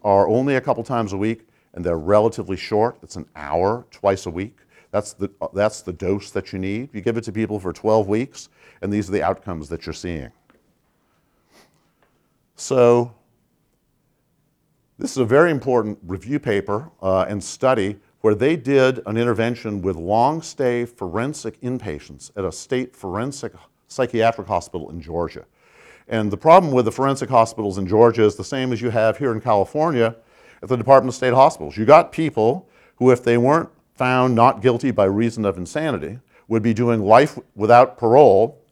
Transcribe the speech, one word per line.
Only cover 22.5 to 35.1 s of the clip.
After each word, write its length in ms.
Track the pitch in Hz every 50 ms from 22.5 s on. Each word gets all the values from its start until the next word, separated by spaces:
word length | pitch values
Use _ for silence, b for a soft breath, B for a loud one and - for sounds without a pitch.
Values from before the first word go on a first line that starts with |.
state 460 | 82 - - - 135 127 127 123 _
forensic 560 | _ - 95 90 101 120 139 139 - - 110 - - _ _ _ _ _ _
psychiatric 600 | - - 131 120 - 113 110 113 113 - 95 90
hospital 420 | 104 87 - - - 87 76 -
in 100 | 80 85
Georgia. 440 | 80 82 80 82 85 80 - - - _ b b b b b b b b b b b b
And 220 | 113 113 107 104
the 60 | 98
problem 360 | 98 - 160 165 185 185 156 135
with 140 | 127 120
the 60 | 110 -
forensic 360 | - 135 139 139 135 139 -
hospitals 500 | 131 120 113 110 - - 107 101 92 98
in 80 | 98
Georgia 360 | 90 101 107 117 117 110 113 110
is 140 | 104 101
the 80 | - 95
same 280 | - - 135 131 127 123
as 80 | 107
you 100 | 120 120
have 280 | 110 117 107 113 107 -
here 140 | 147 127 113
in 80 | 110
California 760 | - 123 110 101 98 - - 147 156 170 156 120 113 113 117 - b b b b b b b b b
at 60 | 98
the 80 | 127
Department 340 | 120 110 123 135 135 - 131
of 40 | 120
State 180 | - 131 127 120
hospitals. 420 | 131 135 156 156 - 78 73 71
You 80 | 101 110
got 260 | 104 147 165 170 -
people 580 | - - 165 151 - 113 107 113 135 185 - b b b b b b
who, 140 | b 127 127
if 120 | 127 120 -
they 140 | 120 117
weren't 320 | 120 120 131 147 165 - - _ _ _ _ _
found 400 | - 131 127 127 127 127 127 123
not 280 | 113 117 131 131 104 98
guilty 280 | 127 117 120 - 135
by 140 | 104 - 101
reason 400 | 95